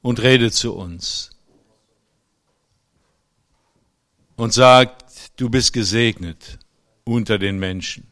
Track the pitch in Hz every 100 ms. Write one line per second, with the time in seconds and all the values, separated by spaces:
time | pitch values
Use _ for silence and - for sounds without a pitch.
0 | 123 120 117 131 117 - 117 95 92 85
1 | - - - _ _ _ _ _ _ _
2 | _ _ _ _ _ _ _ _ _ _
3 | _ _ _ _ _ _ _ _ _ _
4 | _ _ _ - 117 117 127 127 127 -
5 | - - - - 127 127 117 123 101 107
6 | 117 104 87 80 - - _ _ _ _
7 | - 117 104 107 98 98 95 92 87 -
8 | -